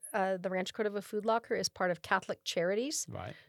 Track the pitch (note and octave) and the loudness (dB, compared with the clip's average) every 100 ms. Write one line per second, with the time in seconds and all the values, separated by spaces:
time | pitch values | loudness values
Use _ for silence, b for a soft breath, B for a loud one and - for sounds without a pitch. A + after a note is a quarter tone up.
0 | - G#3+ F#3+ F#3+ F#3 F#3 F#3 - G#3 G3+ | -2 0 2 2 0 0 -2 0 -2 -2
1 | F#3+ G#3+ G#3+ A3+ - G3+ F#3+ - F#3 F3 | -4 -2 2 2 2 0 0 0 0 0
2 | - F#3+ - F#3+ - - E3+ G3+ C4 D#4 | 2 0 2 -6 -2 0 2 2 0 -2
3 | - G2+ F2+ - | -4 -6 -8 -10